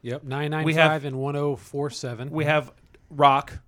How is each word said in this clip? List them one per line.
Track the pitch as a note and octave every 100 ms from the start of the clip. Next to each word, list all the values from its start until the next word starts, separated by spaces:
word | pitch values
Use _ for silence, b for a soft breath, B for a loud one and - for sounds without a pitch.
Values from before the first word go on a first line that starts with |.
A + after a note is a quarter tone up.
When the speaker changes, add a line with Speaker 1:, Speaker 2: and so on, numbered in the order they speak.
Speaker 1:
Yep, |
Speaker 2:
We | A#2+
have | D3
Speaker 1:
nine | C#3 C#3 D3
nine | D#3 D#3
five | D#3+ D#3+ D#3
and | C#3+ C3
one | C3+
oh | C#3+ D3
four | C3+ - C#3+ C#3+
seven. | - B2+ A2+ C3+
Speaker 2:
We | D#3
have | D3 D3+ B2+ _ _ - _
Rock | C#3+ C#3+ C3+ - -